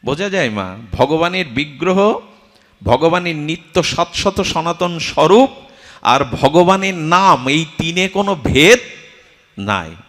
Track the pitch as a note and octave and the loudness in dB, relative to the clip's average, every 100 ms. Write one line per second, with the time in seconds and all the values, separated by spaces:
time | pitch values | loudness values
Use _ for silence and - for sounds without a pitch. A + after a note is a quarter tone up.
0 | G#2+ C#3+ G3+ F#3+ C#3 G#2 F#2+ F#2+ A2+ - | -6 -6 -4 -4 -4 -4 -8 -10 -14 -2
1 | B2+ D#3+ E3+ F#3 E3+ A#2 D3 C3+ F3 F#3 | 0 0 -2 -4 -6 -6 -8 -6 -2 2
2 | G3+ A#3+ - _ _ _ _ _ G2 B2 | 2 0 -8 _ _ _ _ _ 0 2
3 | D#3+ E3+ F3 D#3+ D3 E3 - F#3+ D#3 - | 2 0 -4 -6 -6 -8 -4 -4 -4 -4
4 | F3 - G3+ G3+ G3 E3+ E3 E3+ F3+ E3+ | -4 -2 -4 -2 -4 -4 -4 -4 -4 -6
5 | - - D#3 G3+ C4+ - - - - - | -6 0 4 6 4 0 -20 -20 -20 -6
6 | - B2+ C3+ A2+ C#3 D#3 F3+ F#3+ G3 F3+ | 0 0 0 0 2 4 4 2 0 -6
7 | D#3 F3 G3 D3+ B2+ D3+ D#3+ - D#3+ F3 | 0 2 4 2 2 -2 -2 -6 -4 -2
8 | F#3 F#3+ G3+ F#3 C#3+ C3 D#3+ A#3+ - - | -2 -2 -4 -2 0 4 6 6 2 -20
9 | - - _ _ _ - G2+ G2+ E2 E2+ | -20 -20 _ _ _ -12 -4 -4 -4 -16